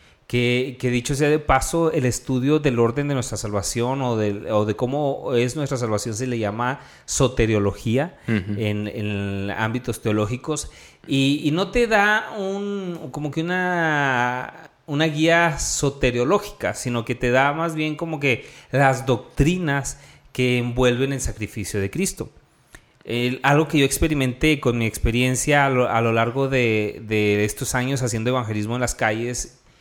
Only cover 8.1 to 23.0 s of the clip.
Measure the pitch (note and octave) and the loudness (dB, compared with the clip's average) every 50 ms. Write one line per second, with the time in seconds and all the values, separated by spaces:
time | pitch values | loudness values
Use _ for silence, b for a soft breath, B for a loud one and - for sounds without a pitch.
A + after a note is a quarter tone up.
8.1 | - - - - A2+ G#2 F#2 G#2 G#2 G#2 A2 G#2+ G#2 G#2 G#2 G#2 - A#2 G#2 G#2 | -6 -10 -4 -2 -2 -2 -2 -2 -4 -2 -2 -2 -2 -2 -4 -6 -6 -6 -4 -4
9.1 | G#2 G2+ G2+ G2 G2 G2 G2 G2+ F#2+ F#2+ A2 A2 A2+ B2+ B2 - A2+ - - A2+ | -4 -4 -4 -4 -4 -4 -4 -4 -4 -2 -2 -2 -2 -4 -4 -6 -6 -4 -2 -2
10.1 | G#2+ G#2+ G#2+ G2+ B2 B2+ - - D3+ D3 - - B B B B B B B - | 0 0 0 -2 -4 -6 -6 -6 -6 -6 -8 -10 B B B B B B B -2
11.1 | C3+ C3+ C3+ C#3 C#3+ D3+ - D3 D3 E3+ G3+ F#3 - B3 A#3+ A3 A3 G3+ G3+ G#3 | 0 2 2 2 2 2 0 0 0 0 0 0 2 2 2 4 4 4 4 4
12.1 | G#3+ A3 A3+ - - G#3 G3 F#3+ G3 G3 G3+ G3+ G3+ G3+ F#3+ F3+ F3 D#3+ - C3+ | 2 2 0 -4 -6 -6 -4 -4 -2 -4 -4 -4 -4 -4 -4 -6 -8 -8 -8 -10
13.1 | B2+ D3 D3 D3 C#3 D#3+ D#3+ F3 F3+ F#3 F3+ F3+ F3+ F3 E3 D#3+ D3+ D3 C#3+ C3+ | -8 -6 -6 -4 -4 -4 -2 -2 0 0 0 0 0 0 0 2 2 2 2 2
14.1 | C3 B2 B2 B2 B2 B2+ B2+ - - - - - _ _ _ - C#3+ D3 D#3+ E3 | 2 2 2 0 0 -4 -6 -10 -12 -16 -20 -20 _ _ _ -4 -2 0 0 0
15.1 | D3 D3+ D#3+ E3 E3 E3+ E3+ E3 D3+ C#3 - - - - - C#3 C3+ - - B2+ | 2 2 4 4 6 6 4 2 2 0 -4 -4 -2 0 0 0 0 2 0 2
16.1 | A#2+ A#2+ B2 C#3 G3 G3+ - - - - - F#2 - - - B2+ A#2+ A#2+ A2+ - | 2 2 2 2 2 2 0 -2 -10 -6 -4 -4 -4 -4 -4 -4 -2 -2 -2 -4
17.1 | B2 A#2+ - A#2+ A#2+ C3 C3+ C#3+ D3 D#3+ E3 E3+ D#3 D#3 D#3 D#3 D3+ D3 E3+ E3 | -4 -2 0 2 4 4 4 2 0 0 -4 -4 -4 -4 -4 -4 -4 -4 -6 -6
18.1 | D#3+ C#3+ C#3+ C#3 A#2+ G#2+ B B B B B B - C3+ C#3+ C3+ C3 A#2+ B2 B2+ | -4 -2 0 0 0 0 B B B B B B 0 4 4 4 4 2 0 0
19.1 | B2 A2 - - - - C#3 D#3+ F3+ F3+ F3+ D3+ C#3 C#3 C3 - - B B B | 0 0 -2 -4 0 2 2 2 2 0 0 0 0 -2 -2 -4 -10 B B B
20.1 | B B B B - - B2+ B2+ B2 B2 A#2+ B2 A#2+ B2 B2+ B2 B2 A#2+ C3+ C3+ | B B B B -4 -2 0 0 2 0 0 -2 0 2 4 4 4 2 0 -2
21.1 | C#3 C3 - - - - G#2+ F#2+ - - G2 - - G#2 G2 G2 - D#3+ G3 - | -2 -2 -4 -4 -4 -4 -6 -8 -6 -6 -8 -4 -2 -2 -2 -2 -2 -2 -4 -4
22.1 | - - G2+ - - - _ _ _ b b b b b b b b b | -4 -6 -10 -12 -12 -20 _ _ _ b b b b b b b b b